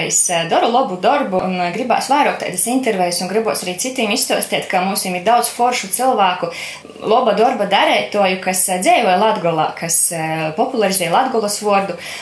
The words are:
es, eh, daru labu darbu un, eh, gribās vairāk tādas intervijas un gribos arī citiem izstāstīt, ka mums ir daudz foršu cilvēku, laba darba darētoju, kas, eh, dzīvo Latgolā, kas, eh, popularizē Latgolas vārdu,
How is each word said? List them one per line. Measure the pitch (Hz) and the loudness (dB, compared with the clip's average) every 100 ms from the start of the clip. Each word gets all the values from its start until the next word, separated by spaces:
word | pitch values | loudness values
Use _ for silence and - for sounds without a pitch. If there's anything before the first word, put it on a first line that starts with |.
| 160 | -2
es, | - - | 0 0
eh, | 170 165 | -2 0
daru | 277 262 | 2 2
labu | 240 208 180 | 2 0 0
darbu | 214 277 220 185 | 2 2 0 -2
un, | 185 180 | -2 -2
eh, | 175 175 | -2 -2
gribās | 247 202 - | 0 0 2
vairāk | 285 233 180 | 2 2 0
tādas | - 175 - | -4 -2 0
intervijas | 262 247 190 180 175 | 0 0 0 0 -2
un | 185 | -2
gribos | 208 220 180 185 | -2 0 -2 -4
arī | 180 | -4
citiem | 254 254 214 | -4 -2 -2
izstāstīt, | 247 - 202 - 196 - | 0 0 0 0 -4 -2
ka | 185 190 | 0 0
mums | 185 190 | 0 -2
ir | 180 180 | -2 2
daudz | 240 233 | 2 2
foršu | - 240 247 190 | 0 0 0 -4
cilvēku, | - 254 220 190 180 170 - - - - - | 0 2 2 2 0 -6 -6 -12 -14 -16 -8
laba | - 226 233 | 0 2 4
darba | 202 240 233 190 | 4 2 2 0
darētoju, | 202 311 233 - 208 196 185 | 2 2 2 0 0 2 0
kas, | 185 190 - | -2 0 0
eh, | 180 | 0
dzīvo | 269 359 208 180 | 2 4 4 4
Latgolā, | 220 196 170 160 147 - | 2 2 0 0 -2 -2
kas, | 165 - - | -2 0 0
eh, | 165 160 160 156 156 | -2 -4 -2 -2 -2
popularizē | 254 247 196 190 165 | -2 0 0 0 2
Latgolas | 196 262 226 208 - | 2 2 0 -2 -2
vārdu, | 208 196 190 - - - | 0 0 0 -6 -10 -14